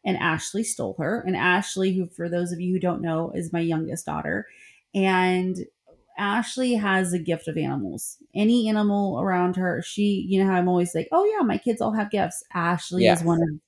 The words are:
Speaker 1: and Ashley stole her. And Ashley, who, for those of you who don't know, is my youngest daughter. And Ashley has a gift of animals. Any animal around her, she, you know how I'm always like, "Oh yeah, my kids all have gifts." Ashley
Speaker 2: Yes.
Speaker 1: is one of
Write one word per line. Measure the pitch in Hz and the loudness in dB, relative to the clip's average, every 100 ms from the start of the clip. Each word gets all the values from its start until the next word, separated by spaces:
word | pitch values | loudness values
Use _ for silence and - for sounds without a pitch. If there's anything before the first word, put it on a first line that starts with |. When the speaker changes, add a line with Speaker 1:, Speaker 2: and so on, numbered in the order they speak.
Speaker 1:
and | - 180 | -2 0
Ashley | 165 160 - 202 | 0 -2 -4 -4
stole | 226 - 104 - | -4 -4 -6 -4
her. | 151 226 | -4 -2
And | 185 | -2
Ashley, | 185 180 180 196 190 190 | 0 2 2 0 -2 0
who, | 185 175 | 0 -4
for | - 170 | -6 -4
those | 175 175 | -2 -2
of | 175 | -4
you | 180 | -2
who | 185 | 0
don't | 180 - | 0 -2
know, | 170 160 170 | -2 -2 -2
is | - 165 | -4 -4
my | 170 | -2
youngest | 165 160 160 170 | 0 -2 -2 -6
daughter. | - 156 - - - - - _ _ | -6 -6 -4 -6 -6 -20 -20 _ _
And | 196 190 185 185 180 185 180 - _ _ - _ - | 0 2 4 2 2 0 -4 -8 _ _ -20 _ -6
Ashley | 202 214 226 254 254 | -2 -2 -2 -2 0
has | 226 202 190 185 | 2 2 2 2
a | 175 | -2
gift | 160 165 - | -2 -4 -2
of | 160 | -4
animals. | 151 139 95 73 - - - | -2 -2 -4 -6 -10 -12 -8
Any | - 214 240 220 | 0 4 4 2
animal | 214 208 202 196 127 | 2 2 2 0 0
around | 190 180 180 | 0 2 2
her, | 180 180 165 | 0 -2 -2
she, | - - 202 196 180 | -6 0 0 0 2
you | 190 | 2
know | 190 | 4
how | 180 | 4
I'm | 180 | 4
always | 180 175 | 2 2
like, | - - | -2 0
"Oh | 330 | 2
yeah, | 415 427 | 2 2
my | 240 - | 0 0
kids | 240 226 | -2 0
all | 220 | 0
have | 214 208 | -2 -2
gifts." | 202 180 - - | 0 -2 -4 -8
Ashley | 180 170 175 - 180 | -2 0 -2 -2 4
Speaker 2:
Yes. | - 170 | 4 4
Speaker 1:
is | |
one | 165 165 | 2 2
of | 165 151 | 0 -4